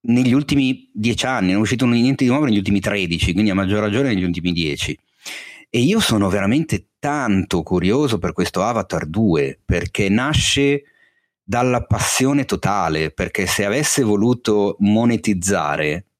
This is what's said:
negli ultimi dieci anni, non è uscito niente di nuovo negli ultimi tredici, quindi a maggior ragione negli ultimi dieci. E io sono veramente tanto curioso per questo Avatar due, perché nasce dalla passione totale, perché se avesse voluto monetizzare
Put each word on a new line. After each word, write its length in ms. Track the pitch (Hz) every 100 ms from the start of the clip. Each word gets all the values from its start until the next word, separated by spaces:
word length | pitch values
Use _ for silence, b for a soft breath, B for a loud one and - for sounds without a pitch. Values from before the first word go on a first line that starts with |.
negli 300 | 117 120 127
ultimi 560 | 131 147 143 131 127 _
dieci 320 | 104 113 107 127
anni, 220 | 127 92
non 100 | 98
è 40 |
uscito 220 | 110 120
niente 380 | 123 117 123 135
di 80 | 127
nuovo 140 | 135 147
negli 100 | 104
ultimi 220 | 98 101
tredici, 520 | 101 101 90 82 90
quindi 180 | 87 107
a 40 |
maggior 260 | 95 95 104
ragione 300 | 107 107 139
negli 80 | 101
ultimi 300 | 90 82 87
dieci. 440 | 85 78 71 - - B B B B B B B
E 120 | 120
io 180 | 135 220
sono 300 | - 107 98
veramente 600 | 98 98 139 160 - _ _
tanto 640 | 143 147 123 98 - 90
curioso 540 | 78 90 90 127 147 104
per 140 | 87
questo 300 | 80 90 92
Avatar 440 | 104 117 90 87 78
due, 540 | 90 110 78 69 -
perché 460 | - 90 - - 98
nasce 760 | 107 139 135 - 139 143 143 b b b b b _
dalla 400 | - 120 127 123
passione 600 | - 117 - - 131 143 -
totale, 640 | 95 92 101 85 78 78
perché 360 | - 90 - 92
se 180 | - 101
avesse 360 | 123 147 -
voluto 760 | 113 104 117 123 - 104 101 -
monetizzare 1300 | 101 107 120 113 - 95 90 95 76 73 76 78 -